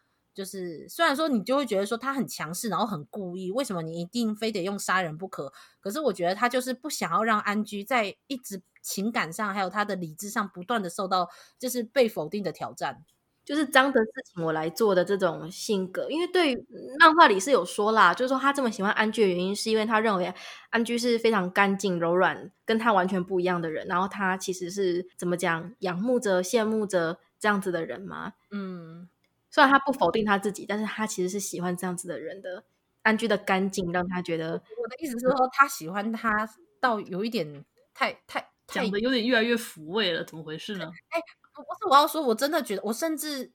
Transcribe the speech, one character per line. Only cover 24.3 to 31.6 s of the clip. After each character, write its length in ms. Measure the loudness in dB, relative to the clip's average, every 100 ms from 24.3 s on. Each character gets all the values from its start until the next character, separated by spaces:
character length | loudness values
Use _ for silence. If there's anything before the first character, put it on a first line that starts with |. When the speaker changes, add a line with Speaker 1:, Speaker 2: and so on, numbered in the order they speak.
| -2
Speaker 2:
其 140 | -4
实 180 | -6 -6
是， 360 | -2 0 0 -4 -6
怎 80 | -2
么 100 | 0
讲， 360 | 0 -2 -4 -6
仰 180 | -4 -2
慕 220 | 0 0
着、 220 | 2 2
羡 220 | 2 2 2
慕 200 | 0 0
着 340 | 0 0 -4 _ _
这 80 | 0
样 120 | 0
子 100 | 0
的 140 | -4 -6
人 160 | -8
嘛。 320 | -10 -10 -12 -14 _
Speaker 1:
嗯。 560 | -10 -10 -10 -14 -18 -20 _ _ _ _
Speaker 2:
虽 120 | 4
然 80 | 6
他 100 | 6
不 140 | 2
否 180 | 2 2
定 140 | 2 2
他 120 | 2
自 140 | 0
己， 140 | -6 -6
但 120 | -4
是 60 | -4
他 220 | -4 -4
其 160 | -2
实 60 | -2
是 100 | -2
喜 200 | -6
欢 160 | -4